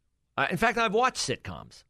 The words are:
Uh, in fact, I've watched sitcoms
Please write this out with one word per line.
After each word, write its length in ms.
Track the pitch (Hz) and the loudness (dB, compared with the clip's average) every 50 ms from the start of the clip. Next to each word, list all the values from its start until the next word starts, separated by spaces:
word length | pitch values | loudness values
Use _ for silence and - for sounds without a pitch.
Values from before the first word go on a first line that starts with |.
| _ _ _ _ _ _ _ - | _ _ _ _ _ _ _ 0
Uh, 80 | 139 - | 0 0
in 60 | - | 2
fact, 220 | 147 226 240 202 | 2 2 2 2
I've 160 | 233 226 220 190 | 2 0 2 2
watched 240 | 226 254 254 - | 2 2 2 0
sitcoms 640 | - - - 117 - - 95 85 62 53 - - - - | -2 -4 -4 -4 -6 -8 -10 -12 -12 -14 -18 -20 -20 -18